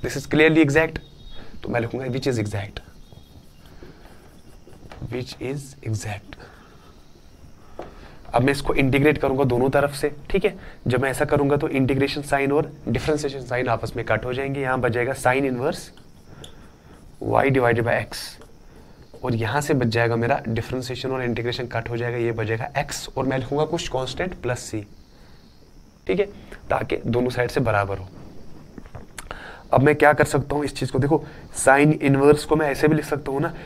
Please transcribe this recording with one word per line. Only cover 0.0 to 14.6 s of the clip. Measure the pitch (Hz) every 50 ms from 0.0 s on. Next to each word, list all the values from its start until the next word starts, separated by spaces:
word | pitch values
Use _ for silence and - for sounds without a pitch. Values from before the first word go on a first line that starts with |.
| -
This | 135 - 143
is | - - 143
clearly | 147 151 160 160 160 160
exact, | 143 135 156 160 165 160 - - - - - - - - - - - - - -
तो | -
मैं | - 120
लिखूंगा | 117 117 - 120 131
which | 131 120 131 135 147 127
is | 113
exact, | 107 104 104 104 101 104 - - - - - - - - - - - - - - - - - - - - - - - - - - - - - - - - - - - - - - - - - - - - - - - 113 123
which | 123 127 - - - - 123
is | 139 147 139 - - - - 113
exact। | 110 104 - 104 101 101 - - - - - - - - - - - - - - - - - - - - - - - - - - - - - - - - - - - - - - - - - - -
अब | 120 123
मैं | 135 139
इसको | 139 - - -
integrate | - 139 135 123 139 139 151 147 -
करूंगा | - 139 135 131 143
दोनों | 127 123 120 127 135
तरफ | 131 143 139 143 139
से, | - - 147 139 - - -
ठीक | - 196 185
है? | 208 - - - - - - -
जब | - 123 127 131
मैं | 135
ऐसा | 127 127 147
करूंगा | 143 151 143 143 139 147
तो | 143 151 156
integration | - 135 135 123 139 131 139 139 - 147 143
sign | - 143 139 139 139 139
और | 147 160 - - - - -
differentiation | 120 120 - 156 156 147 147 143 135 139 127
sign | 117 123 123 127 123
आपस | 113 113 - 113 -
में | 123 113
cut | - 113 107 -
हो | 127 127
जाएंगे, | 123 139 139 139 139